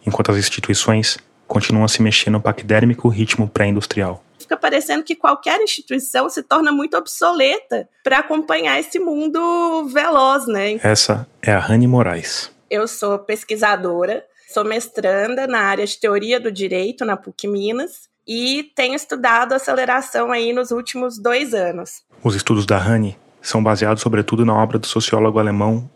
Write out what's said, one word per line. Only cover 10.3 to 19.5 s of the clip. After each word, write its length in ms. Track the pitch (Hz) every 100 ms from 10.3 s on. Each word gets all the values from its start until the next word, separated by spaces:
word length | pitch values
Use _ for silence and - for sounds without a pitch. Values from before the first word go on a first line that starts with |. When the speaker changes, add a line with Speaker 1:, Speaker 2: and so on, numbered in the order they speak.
| 277 240
Speaker 2:
né? 320 | 208 202 214
Speaker 1:
Essa 460 | 107 107 - 110 117 _
é 100 | -
a 80 | 101
Rani 280 | 87 113 123
Moraes. 640 | 127 101 87 - - - _ _
Speaker 2:
Eu 180 | 208 220
sou 320 | - 202 202
pesquisadora, 1040 | 202 214 - 214 214 196 185 175 185 226 - _ _
sou 100 | -
mestranda 840 | 214 220 - - 185 196 208 254 269
na 140 | 233
área 260 | 196 196 202
de 140 | -
teoria 400 | 214 202 214 240
do 120 | 226
direito 520 | 196 190 180 190 240
na 140 | 226 196
puc 300 | - - 202
Minas 600 | 202 202 233 339 - - _ -
e 440 | 226 247 277 302 -
tenho 200 | 254 285
estudado 580 | - 269 247 233 240